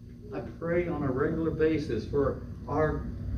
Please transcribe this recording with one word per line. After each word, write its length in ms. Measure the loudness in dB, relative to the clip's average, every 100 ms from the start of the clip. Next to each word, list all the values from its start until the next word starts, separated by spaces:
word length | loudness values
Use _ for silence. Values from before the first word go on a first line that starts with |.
| -16 -14 -10
I 80 | -8
pray 460 | -8 -6 0 2 2
on 140 | 0
a 100 | 0
regular 380 | 2 2 2 0
basis 560 | 4 4 4 0 -2 0
for 380 | 2 2 0 -6 -8 -2
our, 400 | 2 2 2 -4 -4 -4